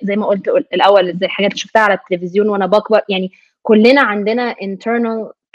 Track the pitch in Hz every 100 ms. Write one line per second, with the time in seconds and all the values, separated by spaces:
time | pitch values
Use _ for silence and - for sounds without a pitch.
0 | 196 202 190 202 - 175 - 180 185 202
1 | 185 175 185 - 202 - - 220 214 190
2 | - 180 180 190 208 202 185 208 208 214
3 | - 190 185 _ _ _ - 220 226 277
4 | 247 208 202 233 240 - 196 190 226 233
5 | 233 226 208 - _